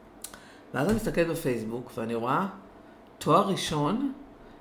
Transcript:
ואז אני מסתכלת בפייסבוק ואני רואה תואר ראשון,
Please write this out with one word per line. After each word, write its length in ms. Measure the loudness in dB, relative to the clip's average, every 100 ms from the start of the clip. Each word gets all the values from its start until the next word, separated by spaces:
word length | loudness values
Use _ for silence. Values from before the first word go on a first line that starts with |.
| -20 -16 -14 -14 -20 -20 -6
ואז 120 | -2 0
אני 100 | 0
מסתכלת 300 | 0 2 2
בפייסבוק 680 | 0 0 -2 -2 -8 -8 -6
ואני 180 | -4
רואה 320 | -2 2 2 0 -6 -18 -20 -20 -20 -20 -4
תואר 300 | 4 4 4
ראשון, 640 | 0 0 0 2 2 0 -4 -14 -20 -20 -20